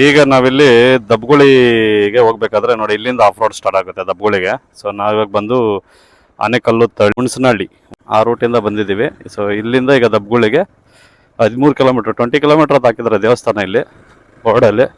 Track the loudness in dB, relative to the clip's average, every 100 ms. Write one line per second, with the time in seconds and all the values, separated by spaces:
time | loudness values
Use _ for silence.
0 | 4 4 4 4 2 2 4 4 4 2
1 | 0 -2 2 4 6 6 4 2 0 0
2 | 0 2 2 0 -2 -2 -2 -2 -2 -4
3 | -4 0 0 0 -4 -4 -4 -4 -6 -8
4 | -8 -6 -4 -2 -4 -6 -12 -14 -12 -6
5 | -4 -2 -2 -4 -2 -2 -2 -4 -8 _
6 | _ _ _ -8 -4 -2 0 0 0 0
7 | -2 0 -6 -2 -2 0 -4 _ _ -20
8 | -4 -2 -2 -2 -2 -2 -2 -4 -4 -4
9 | -6 -8 -16 -8 -6 -6 -4 -2 0 0
10 | 2 -2 -2 0 0 0 -4 _ _ _
11 | _ _ _ -4 -2 0 -2 0 0 0
12 | -4 -4 -2 0 2 2 2 2 0 -2
13 | -2 -2 0 0 -2 -4 -4 -4 -6 _
14 | _ _ _ _ -2 2 2 2 -2